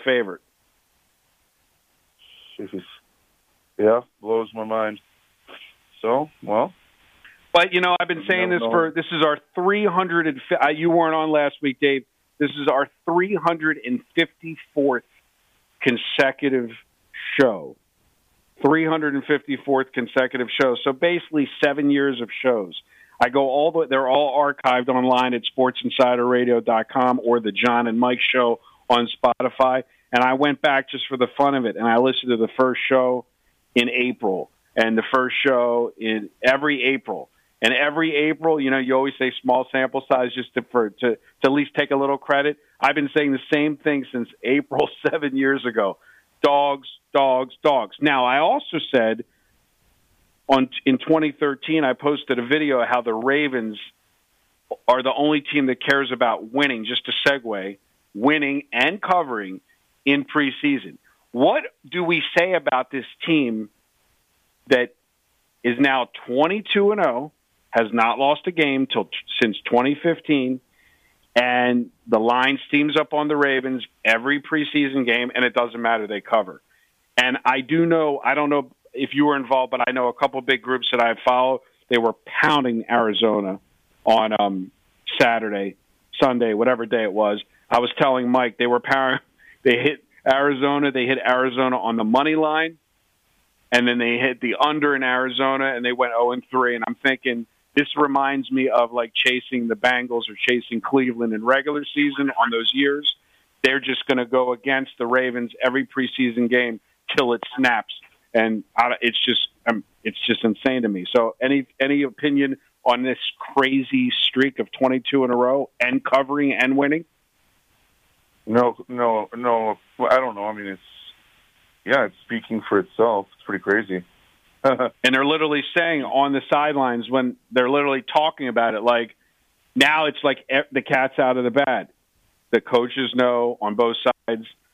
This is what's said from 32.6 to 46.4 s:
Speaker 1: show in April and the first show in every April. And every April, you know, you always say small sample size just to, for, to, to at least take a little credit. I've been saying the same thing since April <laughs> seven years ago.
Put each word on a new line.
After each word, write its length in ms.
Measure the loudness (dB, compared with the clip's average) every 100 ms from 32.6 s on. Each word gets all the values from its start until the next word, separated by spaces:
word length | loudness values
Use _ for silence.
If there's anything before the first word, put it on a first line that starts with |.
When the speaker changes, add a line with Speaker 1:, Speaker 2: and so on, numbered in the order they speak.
| 0 0 0
Speaker 1:
show 360 | 2 2 -2 -6 _ _ _ _ 0
in 120 | 0
April 600 | 0 -2 -2 -2 -4 -6 _ _
and 240 | 0 2 0
the 60 | 0
first 220 | 0 0 0 2
show 460 | 2 2 0 -2 -4
in 340 | -4 -4 -6 -2
every 400 | 0 2 0 0
April. 460 | 0 -2 -4 -10 -10 _ _ -2
And 80 | 0
every 440 | 2 0 0 0 0 0
April, 320 | 0 0 2
you 120 | 2
know, 60 | 0
you 180 | 2 0
always 180 | 0 -2
say 120 | -4 -4
small 280 | 0 0 0
sample 340 | -2 -2 -4 0
size 220 | 0 0
just 180 | -4 -6
to, 80 | -8 -2
for, 180 | -2 -2
to, 200 | -2 -2
to 60 | -2 _ 0
at 80 | 2
least 180 | 2 -2 -2
take 160 | -2
a 40 | 0
little 220 | 0 -2
credit. 380 | 0 0 0 -4 _ -2
I've 160 | 0 0
been 140 | 0 0
saying 140 | 0
the 80 | -2 0
same 220 | 0 0 -2
thing 280 | -2 -2 -4
since 180 | -8 -8 -6
April 460 | 0 0 0 -2 -2 -2
<laughs> 100 | -2
seven 280 | -2 -2 0
years 280 | 0 0
ago. 340 | -2 -2 -2 -4 _ _ _ _